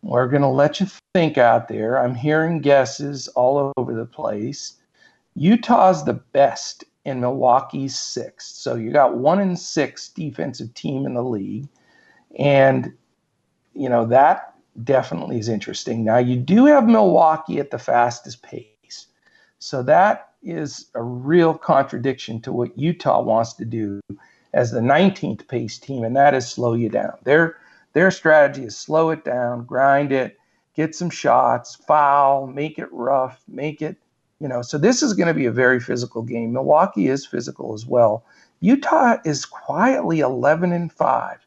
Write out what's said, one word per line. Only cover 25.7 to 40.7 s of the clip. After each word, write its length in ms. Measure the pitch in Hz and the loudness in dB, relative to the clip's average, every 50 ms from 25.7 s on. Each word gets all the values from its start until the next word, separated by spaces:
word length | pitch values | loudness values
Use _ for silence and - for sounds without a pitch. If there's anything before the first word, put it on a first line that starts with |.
| - - | -12 -14
team, 240 | - - 139 127 113 | -12 -10 -8 -6 -6
and 140 | 113 123 | -2 2
that 180 | 131 139 147 139 | 4 4 4 4
is 160 | 131 123 127 | 2 -2 -6
slow 240 | - - 123 120 113 | -6 -4 -2 -2 0
you 140 | 117 117 110 | 0 -2 -2
down. 240 | 107 110 104 104 - - _ | -2 -4 -4 -4 -8 -10 _
Their, 340 | - 143 156 165 160 - _ _ _ _ _ _ _ _ | 2 4 4 4 2 -2 _ _ _ _ _ _ _ _
their 180 | 147 175 190 | 2 2 2
strategy 540 | 185 - - 165 156 156 143 139 135 135 131 | 2 0 2 4 6 6 6 4 2 -4 -12
is 120 | 110 101 | -12 -14
slow 340 | - - - 156 156 165 160 | -16 -10 -2 0 0 2 0
it 140 | 160 151 _ | -2 -4 _
down, 400 | - 123 123 123 120 123 120 120 | -6 -4 -4 -4 -4 -6 -8 -10
grind 460 | 123 - 127 135 139 139 139 147 143 | -8 -2 0 2 4 4 2 2 0
it, 260 | 135 135 127 104 - _ _ _ _ _ _ _ _ | 0 -2 -2 -4 -8 _ _ _ _ _ _ _ _
get 200 | - 156 160 160 | -6 -6 -6 -4
some 140 | - 180 170 | -6 -8 -8
shots, 680 | - - - 139 120 123 131 127 123 120 120 - - | -8 -4 0 2 2 4 4 2 0 -2 -4 -10 -20
foul, 720 | - _ _ 156 151 147 143 139 143 143 135 139 139 135 131 | -20 _ _ 2 2 4 4 4 4 4 4 2 0 -2 -8
make 300 | 131 139 147 156 156 - | -8 -8 -8 -8 -8 -10
it 140 | - - - | -14 -12 -10
rough, 480 | - 120 123 139 135 131 127 120 _ _ | -8 -4 -2 0 0 -2 -4 -8 _ _
make 340 | - - 127 139 156 151 - | -18 -12 -8 -8 -8 -8 -8
it, 160 | 160 156 160 _ _ _ _ _ _ _ _ _ | -10 -10 -10 _ _ _ _ _ _ _ _ _
you 80 | 151 139 | -10 -8
know. 120 | 127 120 | -6 -6
So 160 | 120 - - 151 | -8 -6 -6 2
this 220 | 147 214 254 247 | 2 2 2 4
is 140 | 311 269 208 | 0 -2 0
gonna 180 | 180 185 170 160 | 0 0 0 0
be 140 | 160 139 | 0 0
a 60 | 120 113 | -2 0
very 260 | 120 127 123 127 123 | 2 4 4 4 2
physical 440 | 120 - 127 123 120 123 _ 117 113 | 0 -4 -6 -6 -6 -8 _ -10 -10
game. 300 | 120 127 117 117 113 120 | -8 -8 -6 -6 -4 -4
Milwaukee 540 | 127 135 143 151 151 175 196 - 214 180 | -4 0 2 4 4 4 2 0 -2 0
is 180 | 135 131 139 135 | 0 0 -2 -6
physical 480 | - - - 127 139 135 _ 135 120 113 | -8 -8 -8 -8 -8 -12 _ -12 -12 -10
as 140 | 107 113 | -12 -10
well. 400 | 127 - 123 117 110 107 113 _ _ _ _ _ _ _ _ | -2 2 4 4 4 2 -2 _ _ _ _ _ _ _ _
Utah 580 | - 185 254 277 277 - - - 277 240 226 - - | 0 0 0 0 0 0 2 2 4 2 2 0 -2
is 220 | 160 147 139 - | -6 -6 -6 -8
quietly 720 | - - - - - 143 156 202 254 269 - - - 165 160 | -12 -16 -20 -10 -8 -4 0 0 0 0 0 -2 -2 -2 0
eleven 520 | 143 127 135 123 120 139 156 165 180 180 | 0 -2 -2 0 2 2 2 2 0 -2